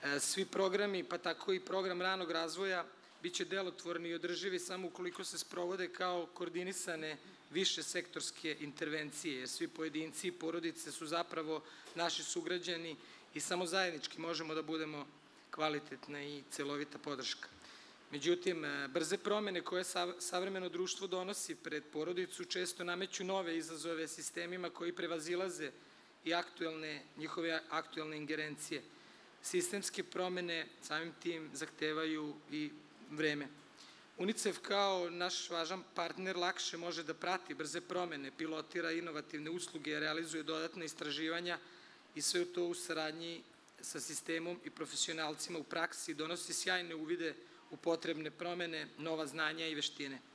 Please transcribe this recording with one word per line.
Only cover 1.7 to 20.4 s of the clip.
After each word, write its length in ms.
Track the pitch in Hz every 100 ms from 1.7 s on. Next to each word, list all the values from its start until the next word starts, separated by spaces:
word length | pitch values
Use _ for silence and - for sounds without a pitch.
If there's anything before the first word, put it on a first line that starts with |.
| 185 190 180
ranog 300 | 185 190 170
razvoja, 540 | 165 165 160 190 180 165 - - -
bit 100 | -
će 120 | - 165
delotvorni 640 | 190 185 175 165 165 170
i 40 |
održivi 460 | 170 170 175 190 180
samo 280 | 175 185 180
ukoliko 360 | 180 180 175
se 140 | 185 -
sprovode 500 | - - 175 185 180
kao 380 | 175 185 175 170
koordinisane 840 | - 170 170 180 - - 160 156 151 - - -
više 320 | 151 185 -
sektorske 720 | 151 180 170 165 - - 160 147
intervencije, 800 | 147 135 156 151 151 147 170 131
jer 100 | 131
svi 180 | - 165
pojedinci 600 | 160 160 151 160 - 185
i 40 |
porodice 600 | 175 160 165 165 160 156
su 160 | - 156
zapravo 540 | 170 165 160 156 156 - - - 160
naši 280 | 170 160
sugrađani 720 | 147 175 160 180 175 170 165 143 - - -
i 60 | 151
samo 260 | 139 180 180
zajednički 560 | 190 185 156 - -
možemo 320 | 165 160 160
da 80 | 156
budemo 460 | 151 160 156 147 139 - - - -
kvalitetna 720 | - 156 147 143 135 - 143
i 200 | 143 147 135
celovita 460 | - 143 143 147 147
podrška. 520 | - 139 131 - - - - - - - -
Međutim, 540 | 147 143 175 185 175 151
e, 220 | 143 139
brze 300 | 135 156 185
promene 440 | 208 208 208 180
koje 220 | 165 180
sav-, 300 | 185 180 175 180
savremeno 500 | - 180